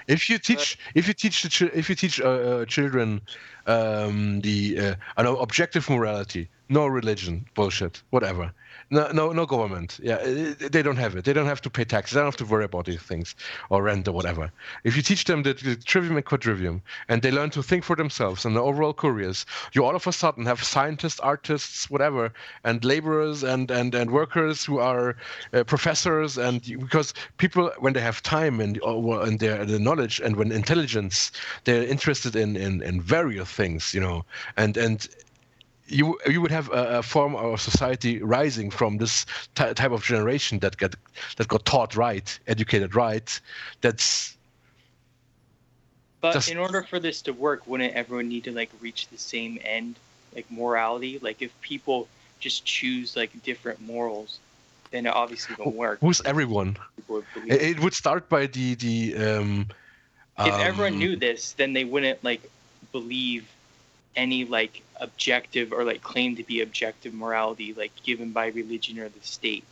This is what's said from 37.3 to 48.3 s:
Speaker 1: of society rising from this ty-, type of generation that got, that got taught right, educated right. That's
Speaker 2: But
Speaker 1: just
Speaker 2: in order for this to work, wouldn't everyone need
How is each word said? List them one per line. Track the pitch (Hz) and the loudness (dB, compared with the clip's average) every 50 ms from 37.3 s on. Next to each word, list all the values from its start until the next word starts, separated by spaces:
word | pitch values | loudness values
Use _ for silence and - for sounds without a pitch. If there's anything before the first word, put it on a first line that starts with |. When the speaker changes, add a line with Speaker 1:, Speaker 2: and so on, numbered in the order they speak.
| 127 | 0
Speaker 1:
of | 104 113 117 110 101 | -2 -2 -2 -2 -2
society | - - - - 135 127 127 123 127 117 117 107 | 0 2 2 2 2 2 0 0 0 0 0 0
rising | 107 107 117 131 151 147 123 113 104 101 | 2 2 4 4 4 2 0 -2 -4 -6
from | - - 120 107 104 107 | 0 2 2 2 2 0
this | 113 110 - - - - - - - - _ | 0 0 0 -2 -2 -4 -8 -10 -12 -8 _
ty-, | - 143 113 | 0 0 2
type | - - 131 131 | 2 2 2 2
of | 120 107 | 2 0
generation | - - 120 110 107 117 139 143 - - 110 98 | 0 0 2 2 2 2 2 0 0 -2 0 0
that | 101 95 - - | 0 0 0 0
got, | 98 92 - - _ - _ - - - - | -2 -2 -2 -6 _ -20 _ -14 -14 -10 -4
that | - 113 | -2 0
got | - 110 107 - | 2 2 2 4
taught | - - 131 113 104 - | 4 4 4 4 2 2
right, | 110 120 120 104 98 98 - - - - - | 2 2 2 2 -2 -6 -8 -12 -10 -4 -2
educated | 110 110 110 - - 101 98 90 98 | 0 0 2 2 2 2 2 4 4
right. | 120 120 113 107 113 113 - - - - - - - - - - - | 4 4 4 2 -2 -4 -6 -8 -8 -10 -14 -16 -14 -14 -16 -6 2
That's | - 120 110 - - - - - - - - _ _ _ _ _ _ _ _ _ _ _ _ _ _ _ _ _ _ _ _ _ _ _ _ _ _ _ _ _ _ _ _ _ _ _ _ _ | 2 2 2 4 0 0 0 0 -2 -6 -12 _ _ _ _ _ _ _ _ _ _ _ _ _ _ _ _ _ _ _ _ _ _ _ _ _ _ _ _ _ _ _ _ _ _ _ _ _
Speaker 2:
But | - 165 | 0 2
Speaker 1:
just | 170 143 - - | 2 2 0 0
Speaker 2:
in | 165 170 | -2 -2
order | 185 185 190 190 | -4 -2 -2 -4
for | 185 - 180 180 | -4 -4 -6 -4
this | 165 160 156 - | -4 -4 -6 -4
to | - 147 | -6 -8
work, | 127 120 139 151 143 - - 117 | -6 -2 0 -2 -2 -2 -4 -6
wouldn't | 131 131 127 120 - | -4 -2 -2 -2 -2
everyone | 120 120 120 123 123 120 | -4 -6 -6 -6 -6 -6
need | 120 | -6